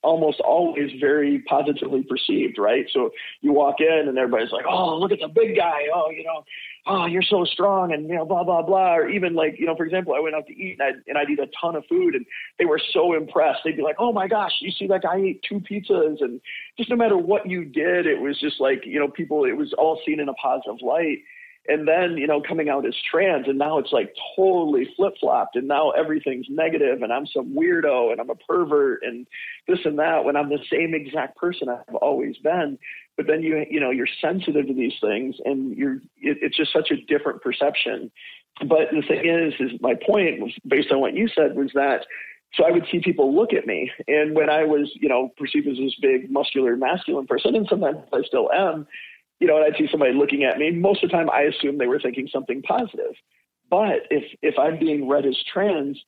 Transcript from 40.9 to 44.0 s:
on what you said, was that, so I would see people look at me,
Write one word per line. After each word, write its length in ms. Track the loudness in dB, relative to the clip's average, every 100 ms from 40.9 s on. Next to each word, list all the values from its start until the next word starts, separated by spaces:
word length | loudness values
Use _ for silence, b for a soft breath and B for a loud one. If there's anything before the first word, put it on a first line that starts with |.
on 100 | 2
what 120 | 2
you 140 | 0 0
said, 280 | 2 2 2
was 140 | 0 2
that, 300 | 2 0 -4 B B B _ 2
so 100 | 4
I 60 |
would 160 | 4 0
see 80 | -2
people 360 | 0 2 4 4
look 180 | 2
at 140 | 0 0
me, 240 | -4 -4 -8